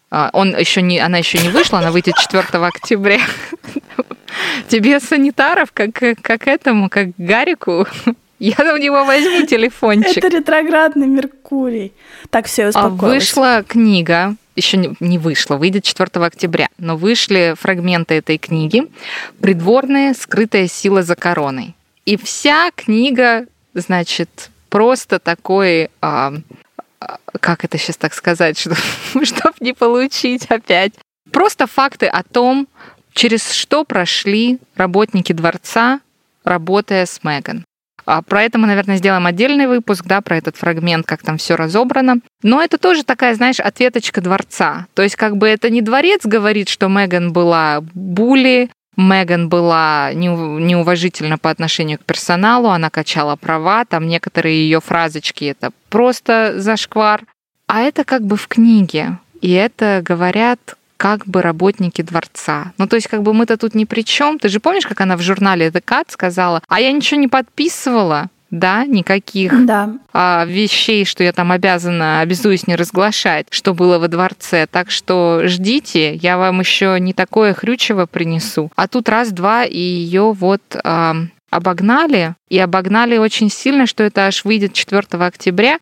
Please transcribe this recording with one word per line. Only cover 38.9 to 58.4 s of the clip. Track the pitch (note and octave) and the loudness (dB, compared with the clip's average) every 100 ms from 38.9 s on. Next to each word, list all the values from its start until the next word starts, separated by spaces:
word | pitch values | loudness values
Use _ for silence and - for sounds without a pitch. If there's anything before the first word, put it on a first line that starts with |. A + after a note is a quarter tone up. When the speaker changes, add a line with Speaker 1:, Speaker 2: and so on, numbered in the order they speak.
| F#3+ | 2
Speaker 1:
сделаем | G3 F#3+ F3 | 2 2 0
отдельный | F3 B3+ C#4+ C4+ | 0 2 2 2
выпуск, | B3 A#3 F#3+ F3 | 0 0 -4 0
да, | G3 | -2
про | - E3 | 0 -4
этот | D#3+ - | -4 -4
фрагмент, | E3+ E3 E3+ E3 E3 | -4 -2 0 -2 -2
как | D#3 | -6
там | - D#3+ | -6 -6
все | - E3 | -2 -2
разобрано. | D#3+ G3 B3 C4+ C4 A#3+ - _ | 0 0 0 2 2 0 -2 _
Но | G#3 C4 | 2 2
это | E4 D#4+ | 2 0
тоже | F4+ E4 | 2 2
такая, | C#4 B3 B3 | 0 0 0
знаешь, | A3 A#3+ C4 | 2 0 0
ответочка | - - B3 A#3+ - - | -4 0 0 0 -4 -4
дворца. | F3+ G3 - - E3 D3+ F3+ | -2 -2 -4 -2 -2 -2 -6
То | - | 0
есть | G3 - | 0 0
как | A3 G3+ | -2 2
бы | G#3+ | 2
это | G#3+ A#3 | 2 0
не | A#3 | 0
дворец | G#3+ C4 E4+ G4+ | 0 2 2 2
говорит, | G#3+ A3 G3+ G#3 F#3+ | 0 0 2 0 -2
что | - F#3+ | -2 0
Меган | G3 G3 F3 F3 | 2 2 0 0
была | E3+ E3+ E3 D#3 D3 D#3+ | 2 2 2 2 -2 -6
були, | F3+ F#3+ F3+ A#3 C4+ B3+ B3+ B3 _ _ - | -10 -6 0 4 4 4 2 0 _ _ 2
Меган | F#3+ F#3+ F3 F3 E3+ | 4 4 2 0 2
была | F3 E3+ E3 D#3 D3+ C#3 | 2 2 2 2 0 -2
неув-, | D3 F3 E3+ D#3+ D3+ | -2 -2 -2 -4 -2
неуважительна | E3 F3 E3 F3 F3+ - D#3 D#3 | 0 2 2 0 -2 -4 -4 -2
по | D#3+ | -2
отношению | D#3 D#3+ - D#3+ D3+ | -2 -4 -2 -4 -6
к | |
персоналу, | - D#3+ - F3 G#3 B3 A#3 | -6 -6 -2 0 2 4 2
она | F3 D#3+ | 2 0
качала | - D3+ E3 D3 D3 | -4 -4 -2 -2 -4
права, | - D#3+ D#3+ G#3+ | -4 -2 0 0
там | A#3+ E3 E3 | 0 -4 -2
некоторые | E3 - - D#3+ D#3 | -4 -4 -2 0 0
ее | D#3 D#3+ | 2 0
фразочки — | - E3+ E3 D3+ - - C#3+ | 0 -2 -2 -4 -10 -6 -8
это | C#3 B2 - - | -6 -8 -10 -4
просто | G#3 B3 B3 - A3+ A3 F#3+ | 2 2 0 0 0 0 -2
зашквар. | G3 A3 - G#3+ G#3+ G#3+ - _ _ _ - | -2 -2 -2 0 0 0 -4 _ _ _ -4
А | G#3+ | 0
это | C4 D4+ | 0 -2
как | C#4+ C4 | -2 0
бы | G#3 | 0
в | G#3 | -2